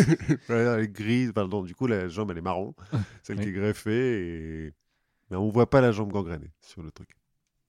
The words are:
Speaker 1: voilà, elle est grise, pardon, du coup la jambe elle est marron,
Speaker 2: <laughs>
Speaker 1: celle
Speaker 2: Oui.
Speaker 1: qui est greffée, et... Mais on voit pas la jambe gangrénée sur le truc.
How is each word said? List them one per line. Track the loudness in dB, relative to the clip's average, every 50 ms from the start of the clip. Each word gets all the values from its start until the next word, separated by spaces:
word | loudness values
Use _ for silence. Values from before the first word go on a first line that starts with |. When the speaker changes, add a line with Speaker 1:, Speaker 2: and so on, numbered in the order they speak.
| 6 6 4 2 2 0 -2 -2 -2
Speaker 1:
voilà, | 0 0 2 4 4 2
elle | 2 0
est | -2
grise, | -4 -4 -2 0 2 2 2 0
pardon, | 0 0 -2 0 -2 -4
du | -4 -6 -4
coup | -2 0
la | 2 2 0 0 -2
jambe | -2 -4 -4 -4
elle | -4
est | -4
marron, | -4 -2 -2 -2 -4 -6 -10 -14 -10 -4
Speaker 2:
<laughs> | -4 -4 -4 -4 -8 -14
Speaker 1:
celle | -12 -8 -6 -4
Speaker 2:
Oui. | -4
Speaker 1:
qui | -4
est |
greffée, | -2 0 0 0 -2 -2 -2 0 0 2 2 0 0 -2 -4 -6 -6 -8 -8 -8 -8 -8 -10
et... | -12 -14 _ _ _ _ _ _ _ _ _ _ -6
Mais | -2 -2
on | 0 2
voit | 4 4 4 6
pas | 6 6
la | 6 6
jambe | 4 2 -2 -2
gangrénée | -2 -4 -4 -4 -6 -8 -10 -14 -20 _
sur | _ -18 -16 -14
le | -14 -14
truc. | -16 -18 -20 -20 _ _ _ _ _ _ _ _ _ _ _